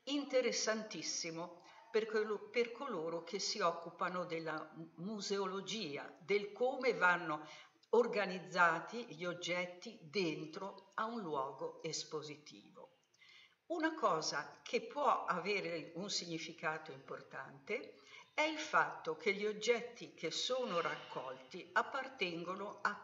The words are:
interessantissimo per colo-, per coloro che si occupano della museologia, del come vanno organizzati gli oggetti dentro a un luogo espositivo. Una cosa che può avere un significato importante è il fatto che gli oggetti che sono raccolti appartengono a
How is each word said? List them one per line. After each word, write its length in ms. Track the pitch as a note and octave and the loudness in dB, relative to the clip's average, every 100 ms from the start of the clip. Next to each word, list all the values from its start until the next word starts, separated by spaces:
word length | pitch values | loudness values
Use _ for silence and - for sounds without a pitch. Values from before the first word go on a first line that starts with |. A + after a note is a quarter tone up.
interessantissimo 1600 | - C#4+ C4+ B3+ A#3+ - A3 A3 G#3 E3 - - E3+ E3 F3+ - - - - | -2 -2 4 4 4 2 2 0 -2 -6 -4 -2 -4 -6 -8 -10 -18 -20 0
per 140 | A3 A3 | 0 2
colo-, 420 | A3 G#3+ G3+ - | 0 0 -4 -2
per 240 | B3 A#3 | 0 0
coloro 500 | - C#4 F#3 E3 E3 | -2 -4 -2 -2 -4
che 160 | - G3 | -4 -2
si 220 | - A3 | -2 2
occupano 640 | F3 E3+ E3+ - F3+ F3+ | 2 2 -6 -2 -2 0
della 480 | E3 E3 D#3+ D#3 - D#3 D#3+ - | -2 -2 -2 -4 -6 -10 -14 -8
museologia, 1120 | F#3 G#3+ G3 G3 F#3 G3 D#3+ A3 D#3+ C#3 - - | -6 -4 0 0 2 -2 -4 -4 -4 -4 -8 -12
del 320 | D#3+ G#3 G3 | 2 2 2
come 420 | - B3+ C#4 B3+ | 2 2 4 2
vanno 520 | E3+ F3+ E3+ E3 D3+ - - - _ _ | 6 6 6 2 -2 -4 -14 -18 _ _
organizzati 1120 | A3+ A#3 G#3 F#3 F#3 D#3+ F3+ E3+ E3 - A3+ A3+ D#3 | 6 8 4 2 -2 -2 6 8 6 0 -6 -8 -4
gli 80 | |
oggetti 760 | F3 E3+ E3 F3+ F3+ - A#3+ - | -4 -4 -2 -2 -2 -8 -14 -14
dentro 920 | D#3+ E3+ E3+ D#3 D#3 - F#3+ G3+ - | -4 2 2 0 -6 -8 -8 -10 -8
a 120 | - A3+ | -2 -2
un 160 | A#3 | -2
luogo 600 | F3 D3 C3+ C#3+ E3 - | -2 0 -2 -4 -6 -4
espositivo. 1160 | E3 D3 - D#3 D3+ C#3+ - G2+ - - - _ _ _ - - - _ - | -4 -4 -4 -6 -6 -10 -14 -20 -20 -20 -20 _ _ _ -20 -20 -20 _ -4
Una 280 | E4 D#4+ | 0 0
cosa 640 | D#4+ G#3 D#3+ D3+ D3 D3+ - | 4 4 4 2 -2 -6 -12
che 200 | - A#3+ | -2 -2
può 420 | A3+ C#4+ C4+ - | -2 2 4 4
avere 680 | - F3 F3+ G3 E3 E3+ D3 E3+ | 2 0 0 0 0 -4 -6 -6
un 120 | G3+ | -2
significato 840 | - E3+ D#3+ E3 D#3+ E3 D#3 - | -2 -2 -6 -6 -4 -2 -2 -6
importante 1040 | C3+ - C3 - C3+ C#3+ C#3 - A#3 - - - - - | -14 -10 -12 -10 -12 -10 -12 -4 -4 -4 -16 -20 -20 -6
è 100 | - | 0
il 180 | D#4 D4+ | 2 0
fatto 560 | - F3 D3 - D#3+ D#3 | 2 4 4 0 -4 0
che 160 | G#3 | 0
gli 120 | G3 | 2
oggetti 680 | G#3+ G#3 A#3 A#3 - - D#3 | 0 2 2 2 2 -10 -14
che 160 | - D#3+ | -6 -4
sono 500 | - - B3+ A#3 F3 | -2 0 0 2 2
raccolti 880 | D#3 D3 - D3 B2+ B2+ - F#3 - | 2 -2 -4 -6 -6 -8 -10 -12 0
appartengono 1080 | G#3+ A3+ C4 C4 - F#3 E3+ E3+ F#3+ G3+ - | 0 2 -2 -4 -2 -2 -2 -4 -4 -6 -2
a 140 | G3 G3 | -2 -2